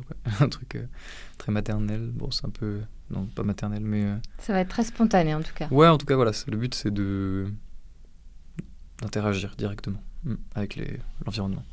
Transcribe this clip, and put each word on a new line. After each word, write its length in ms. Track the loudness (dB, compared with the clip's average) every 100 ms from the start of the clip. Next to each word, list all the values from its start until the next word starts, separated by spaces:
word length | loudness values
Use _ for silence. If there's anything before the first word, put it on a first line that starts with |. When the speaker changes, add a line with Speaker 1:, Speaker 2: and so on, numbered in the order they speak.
| -10
Speaker 1:
quoi. 100 | -8 -2 2
<laughs> 60 | 2
Un 20 |
truc, 280 | 2 -8 -8
euh, 100 | -8 -10 -14 -14 -14 -8
très 120 | -2
maternel. 600 | -2 0 0 0 0 -2
Bon, 160 | -4 -4
c'est 160 | -2 -4
un 60 |
peu... 300 | -4 -4 -4 -6 -10 -8
Non, 160 | -6 -4
pas 160 | -2
maternel, 400 | -2 0 -2 -2
mais, 220 | 0 0
euh, 120 | 0 0 -4 -6
Speaker 2:
Ça 160 | 0
va 60 | 2
être 100 | 2
très 140 | 0
spontané, 500 | 0 4 6 6 6
en 80 | 2
tout 140 | -2 -4
cas. 120 | 4
Speaker 1:
Ouais, 160 | 10 10
en 100 | 10
tout 80 | 6
cas, 100 | 4
voilà, 180 | 4
c'est, 180 | 2 -2
le 60 | -2
but, 180 | -2 0
c'est 180 | 0
de, 540 | 2 2 0 0 0 -2 -4 -8 -10 -12 -16 -18 -18 -18 -16 -12 -12 -12 -14 -16 -8
d'interagir 540 | -4 0 2 0 -2 -4
directement, 460 | -4 -4 -4 -6 -6 -6
mm, 120 | -4 -4 -4
avec 220 | -4 -4 -4
les, 240 | -6 -4 -6 -6 -4
l'environnement. 380 | -2 -2 -2 -6